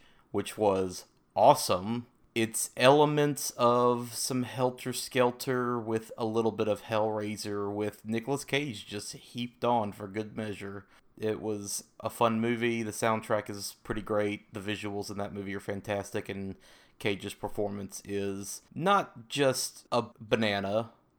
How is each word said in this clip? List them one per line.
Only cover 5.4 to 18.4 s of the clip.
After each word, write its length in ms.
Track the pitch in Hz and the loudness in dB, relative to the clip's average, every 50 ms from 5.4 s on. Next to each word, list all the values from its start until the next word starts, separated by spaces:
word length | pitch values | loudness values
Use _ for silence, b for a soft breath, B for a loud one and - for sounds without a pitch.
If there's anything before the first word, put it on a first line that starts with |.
| - 139 127 123 123 120 123 120 | -2 -2 0 0 0 0 -2 -2
with 320 | 110 110 113 110 110 - - - | -2 -2 -2 -2 -2 -4 -6 -4
a 80 | 120 | -2
little 260 | 110 110 117 113 113 | 0 2 2 2 2
bit 160 | 107 107 110 107 | 2 2 0 0
of 180 | 104 98 - | 0 -2 -2
Hellraiser 840 | - 113 107 107 110 107 107 104 104 107 104 - 107 101 101 101 101 | -2 0 2 2 2 0 -2 -4 -4 -6 -6 -6 -6 -4 -4 -4 -4
with 320 | 101 104 104 104 - - - | -2 -2 -2 -4 -4 -6 -6
Nicolas 400 | 107 110 117 117 - 139 135 - | -4 -4 -2 -2 -2 -2 -4 -2
Cage 440 | - - 139 147 147 107 101 - - | -2 -2 -2 -2 -4 -6 -10 -10 -10
just 260 | 104 104 - - - | -10 -10 -8 -10 -12
heaped 500 | 131 - - - 120 120 120 - _ - | -14 -16 -12 -8 -8 -8 -8 -6 _ 0
on 280 | 120 123 117 107 101 | 2 2 2 2 -2
for 160 | 92 - 104 98 | -6 -10 -12 -8
good 280 | 98 107 110 107 - | -6 -6 -6 -6 -8
measure. 520 | 110 107 107 98 - 101 98 98 101 98 b b b _ _ _ | -8 -6 -6 -8 -8 -10 -10 -10 -12 -14 b b b _ _ _
It 240 | - 110 107 107 69 | -4 -2 -2 -2 -2
was 440 | 80 110 107 104 101 101 - - - - _ - | -2 -4 -4 -4 -4 -6 -6 -8 -8 -10 _ -8
a 100 | - 110 | -8 -8
fun 320 | - - 120 113 113 110 | 0 2 4 4 4 4
movie. 400 | 113 117 120 113 117 120 117 117 | 2 2 2 2 2 2 2 0
The 80 | 113 107 | -2 -4
soundtrack 640 | 101 - 123 113 110 110 107 - 113 104 104 - | -2 0 2 2 2 0 0 0 0 0 0 -4
is 240 | 104 101 98 - - - - | -8 -10 -10 -12 -12 -12 -8
pretty 180 | - 110 107 | -6 -6 -4
great. 500 | 98 - 107 104 104 104 104 107 - _ | -2 0 2 2 2 2 0 -4 -8 _
The 80 | - 107 | -12 -8
visuals 520 | 92 104 107 98 104 104 101 101 101 - | -4 -4 -4 -4 -4 -4 -6 -6 -6 -6
in 80 | 104 98 | -6 -6
that 120 | 101 107 | -6 -6
movie 220 | - 101 98 98 98 | -6 -8 -6 -6 -8
are 60 | 98 | -6
fantastic, 680 | - - 101 98 92 110 104 101 98 - - 107 101 - | -6 -6 -6 -6 -4 -4 -4 -4 -4 -4 -6 -6 -6 -6
and 280 | 98 98 98 95 92 B B B B B B B B - | -6 -6 -8 -8 -10 B B B B B B B B -4
Cage's 380 | - 107 101 90 98 101 - | -2 -2 -2 -2 -4 -8 -8
performance 680 | - - 101 - - 104 101 101 101 98 98 - - - | -8 -8 -6 -2 -2 -2 -2 -4 -6 -8 -10 -12 -14 -8
is 600 | - 101 101 98 98 98 98 | -6 -4 -2 -2 -2 -4 -6